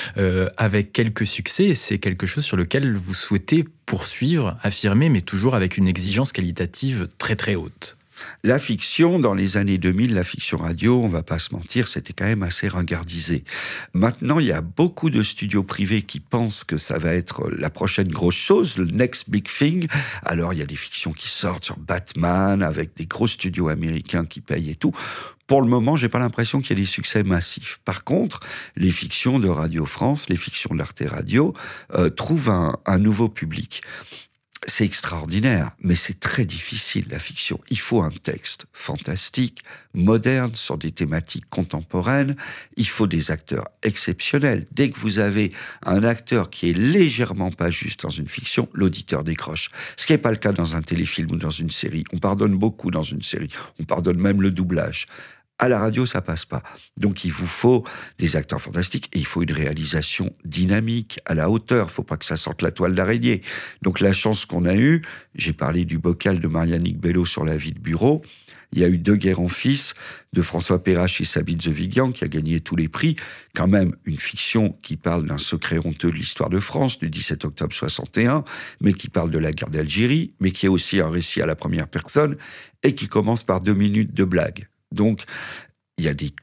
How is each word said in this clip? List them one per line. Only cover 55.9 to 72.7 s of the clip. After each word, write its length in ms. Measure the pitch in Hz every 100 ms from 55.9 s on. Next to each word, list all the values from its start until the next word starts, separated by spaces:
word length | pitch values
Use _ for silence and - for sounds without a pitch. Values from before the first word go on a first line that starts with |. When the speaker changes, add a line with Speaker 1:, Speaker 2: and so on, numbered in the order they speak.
| 110 127
Speaker 2:
ça 160 | 92
passe 220 | 85 82
pas. 180 | - - - - - -
Donc, 260 | 101 95
il 80 | 90
vous 160 | 76 87
faut 340 | - 120 127 110 - - -
des 180 | 82 80
acteurs 240 | - -
fantastiques 500 | - 85 92 71 -
et 60 | 90
il 80 | -
faut 160 | 85
une 80 | 80
réalisation 800 | 78 73 76 76 80 76 - 92 -
dynamique, 720 | 82 76 92 101 110 117 107 -
à 100 | -
la 160 | 80 80
hauteur. 400 | 113 113 127 95
Faut 140 | -
pas 120 | - 82
que 80 |
ça 120 | - 82
sorte 260 | - 80
la 80 | 85
toile 240 | - 90
d'araignée. 480 | 92 92 117 120 101 - - - -
Donc, 160 | 95 90
la 140 | 98
chance 340 | 95 110 107 -
qu'on 200 | 87 87
a 100 | 98
eue, 260 | 131 165 156 - -
j'ai 180 | - -
parlé 320 | 78 78 87
du 140 | 85 80
bocal 400 | 87 87 101 92
de 80 | 82
Marianne 380 | 80 82 85 87
Bello 320 | 85 85 87
sur 200 | 85 -
La 120 | 78 78
vie 160 | 73
de 80 | -
bureau. 420 | 78 82 135 156 - - - - -
Il 60 | -
y 60 |
a 40 | 90
eu 100 | 90
Deux 180 | 92 104
guerres 240 | 95 90
en 80 | 87
fils 460 | - 123 139 - - - - _
de 100 | -
François 380 | 85 85 87 90
Perrache 400 | 98 90 92 -
et 40 |
Sabine 360 | 82 - 80 82
Zevigian, 520 | 82 73 90 104 131
qui 100 | 123
a 60 | 85
gagné 320 | 78 78 82
tous 160 | -